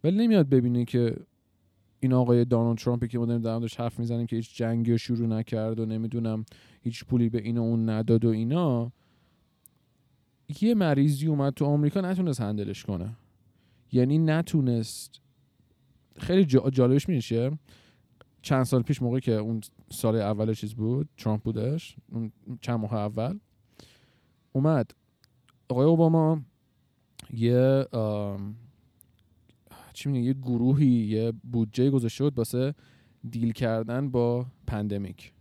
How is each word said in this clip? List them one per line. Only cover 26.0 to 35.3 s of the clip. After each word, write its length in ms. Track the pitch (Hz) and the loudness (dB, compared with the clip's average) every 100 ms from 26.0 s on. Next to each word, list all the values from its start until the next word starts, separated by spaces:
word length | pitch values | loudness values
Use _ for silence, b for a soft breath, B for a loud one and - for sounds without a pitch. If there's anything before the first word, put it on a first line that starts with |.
| 165 165 156 160 131 _ _ _ _ _ _ _ - | 4 4 2 0 -6 _ _ _ _ _ _ _ -14
یه، 560 | 117 113 123 131 135 135 | -2 2 4 4 2 0
ام، 640 | 120 107 104 104 98 101 117 - _ _ _ _ _ _ _ _ _ _ B B | -4 -4 -2 -4 -6 -10 -12 -20 _ _ _ _ _ _ _ _ _ _ B B
چی 160 | - 143 | -10 -4
می‌گه، 180 | 135 120 | -2 0
یه 60 | |
گروهی، 540 | 135 127 120 123 139 143 | -2 -2 0 2 4 4
یه 460 | 120 107 110 113 113 120 | 4 2 0 -2 -4 -4
بودجه‌ای 380 | 120 110 123 131 | -2 -2 2 2
گذاشته 340 | 135 117 - | 2 0 0
بود 140 | 143 127 | -2 0
واسه 360 | 113 123 131 147 b b b b 120 | -2 -2 -4 -4 b b b b -10
دیل 220 | 117 117 | -4 -2
کردن 580 | 113 120 113 113 120 143 | -2 -2 -2 -2 -4 -2
با 360 | 123 120 120 123 _ - | 0 0 0 -4 _ -8
پندمیک. 640 | 107 107 101 98 - - | -4 -4 -4 -8 -12 -20